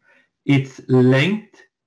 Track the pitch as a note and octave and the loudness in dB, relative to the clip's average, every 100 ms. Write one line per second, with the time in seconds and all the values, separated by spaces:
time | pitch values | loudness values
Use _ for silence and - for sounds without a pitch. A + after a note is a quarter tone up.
0 | _ _ _ _ - C#3 C3+ - - B2+ | _ _ _ _ -2 -2 -2 -10 -2 0
1 | B2+ C3+ E3+ G#3+ - _ _ _ | 2 2 0 -4 -10 _ _ _